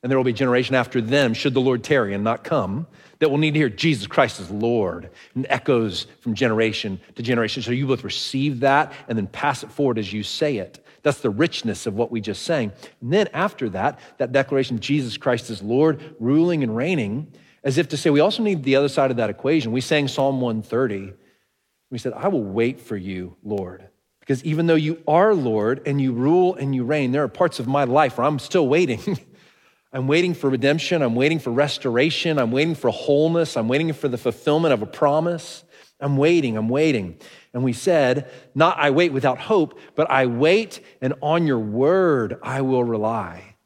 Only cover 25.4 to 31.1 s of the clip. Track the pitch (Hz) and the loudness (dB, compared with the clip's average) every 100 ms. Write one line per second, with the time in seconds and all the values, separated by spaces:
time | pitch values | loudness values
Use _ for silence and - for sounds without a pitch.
25.4 | 127 107 107 135 - 143 135 120 135 180 | 0 0 0 -2 -2 0 0 0 2 4
26.4 | 180 185 139 131 120 151 131 135 143 - | 2 0 -4 -2 -2 0 0 0 -2 0
27.4 | 175 - 123 139 135 135 143 - 139 147 | -2 -2 -2 0 2 4 2 2 0 0
28.4 | - 185 139 151 170 107 - 185 - - | 0 0 2 2 2 -2 -4 -6 -8 -20
29.4 | _ _ _ _ _ 131 131 156 180 175 | _ _ _ _ _ -4 0 2 2 0
30.4 | 135 131 135 156 - 175 131 | 0 2 2 2 0 0 2